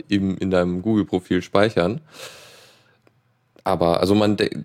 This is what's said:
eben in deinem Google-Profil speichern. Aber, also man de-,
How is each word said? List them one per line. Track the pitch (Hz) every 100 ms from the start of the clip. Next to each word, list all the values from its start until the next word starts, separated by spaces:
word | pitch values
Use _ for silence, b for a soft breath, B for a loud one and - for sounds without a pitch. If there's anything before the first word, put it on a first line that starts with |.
| -
eben | 101 95 90
in | 95
deinem | 92 87 90
Google-Profil | 101 110 90 92 - 90
speichern. | - 98 110 95 85 131 B B B B B B B B B B _ _ _ _ _ _
Aber, | 95 87 87 85
also | 92
man | 104 107 101
de-, | 107 -